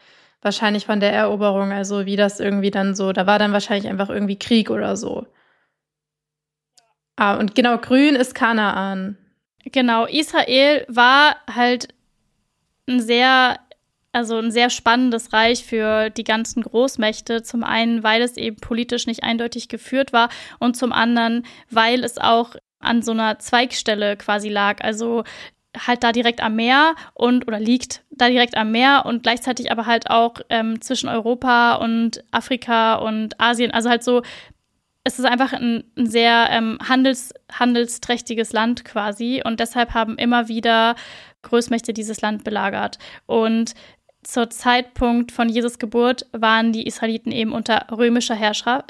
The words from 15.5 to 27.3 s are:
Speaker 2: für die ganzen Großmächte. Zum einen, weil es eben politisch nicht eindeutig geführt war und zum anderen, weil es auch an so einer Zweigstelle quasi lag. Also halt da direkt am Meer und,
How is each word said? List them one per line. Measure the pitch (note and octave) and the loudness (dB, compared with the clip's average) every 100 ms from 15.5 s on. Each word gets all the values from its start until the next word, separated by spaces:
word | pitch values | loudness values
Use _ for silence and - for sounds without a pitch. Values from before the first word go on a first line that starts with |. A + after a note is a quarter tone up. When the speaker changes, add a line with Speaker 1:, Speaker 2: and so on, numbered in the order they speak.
| A#3+ | 2
Speaker 2:
für | - A3+ G#3+ G#3+ G#3+ | -2 -2 0 0 -2
die | A3+ A3+ | -4 -2
ganzen | A3 A3+ - | -2 -2 -6
Großmächte. | A3 A3 C4+ - G#3+ A3 - A#3 | -2 0 0 0 -4 -4 -6 -6
Zum | A3+ A#3+ | -4 -6
einen, | - A3+ A#3 A#3 | -2 0 0 0
weil | G#3+ A3+ | 0 2
es | A#3+ A#3+ | 0 -4
eben | A3+ G#3+ | -8 -8
politisch | - A#3 A#3+ A#3+ A#3+ | -6 -4 -2 -4 -4
nicht | A3+ | -6
eindeutig | A3+ A#3 A#3 A#3 - | -4 -4 -4 -8 -12
geführt | A3+ - C4 C4+ | -14 -6 -2 0
war | A#3 A#3+ - - - | 2 2 -2 -18 -4
und | A#3+ B3 | -2 0
zum | B3 | -2
anderen, | - A#3 A#3+ A#3 A#3 A#3+ - - | 0 2 2 0 -2 -6 -16 -4
weil | A3+ A3+ B3+ | 2 2 2
es | A#3+ - | -2 -2
auch | A3 A3+ A#3+ - _ _ | 2 2 0 -8 _ _
an | - A#3 | -2 0
so | A3+ | 0
einer | A3+ A3 G#3+ | -2 -2 -4
Zweigstelle | - A#3+ B3 - - G#3 G#3 G3+ | 0 0 0 -2 -4 -2 -2 -4
quasi | - G#3 G#3 | -2 -4 -2
lag. | G#3 G3+ G#3 | -2 0 -2
Also | - G#3+ A#3 A#3 A3 - - _ _ - - | -4 -4 -4 -4 -6 -12 -20 _ _ -12 -4
halt | A#3+ | 0
da | A#3+ | 2
direkt | A#3 A#3 A#3 | 2 0 0
am | A3 A3 | -2 0
Meer | A#3 C4+ D#4+ D#4+ - | 2 4 4 2 -8
und, | - A#3+ | -2 2